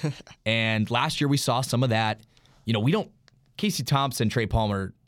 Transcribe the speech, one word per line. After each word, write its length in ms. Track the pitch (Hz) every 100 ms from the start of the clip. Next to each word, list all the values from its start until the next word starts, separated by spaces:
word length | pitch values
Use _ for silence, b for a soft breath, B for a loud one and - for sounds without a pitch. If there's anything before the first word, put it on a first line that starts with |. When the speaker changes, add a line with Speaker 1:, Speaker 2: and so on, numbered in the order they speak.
Speaker 1:
<laughs> 440 | 151 - - - 110
Speaker 2:
And 440 | 113 110 110 104
last 300 | 120 151 -
year 80 | 143
we 80 | 139
saw 220 | - 123
some 240 | 127 120
of 60 | 127
that. 320 | 110 110 107 - b b b
You 80 | b
know, 80 | 113
we 140 | 120
don't, 180 | 208 175 _ _ _ _ -
Casey 260 | 208 -
Thompson, 460 | 123 139 139 - 113
Trey 160 | 123 107
Palmer 480 | 113 107 98 95 -